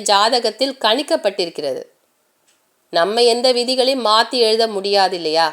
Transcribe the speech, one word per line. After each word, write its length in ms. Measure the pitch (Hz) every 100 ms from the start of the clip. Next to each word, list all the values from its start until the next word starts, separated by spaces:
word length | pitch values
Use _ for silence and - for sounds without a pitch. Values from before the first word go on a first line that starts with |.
| 208
ஜாதகத்தில் 720 | 202 220 247 226 220 269 262
கணிக்கப்பட்டிருக்கிறது. 960 | 214 247 294 320 208 196 170 165 143 131 - _ _ _ _ _ _ _ _ _ _
நம்ம 300 | 170 175 226
எந்த 240 | 240 233 254
விதிகளையும் 540 | 247 240 254 254 269 214
மாத்தி 320 | 220 233 254
எழுத 300 | 220 226 226
முடியாது 480 | 202 202 202 185 180
இல்லையா? 320 | 160 160 156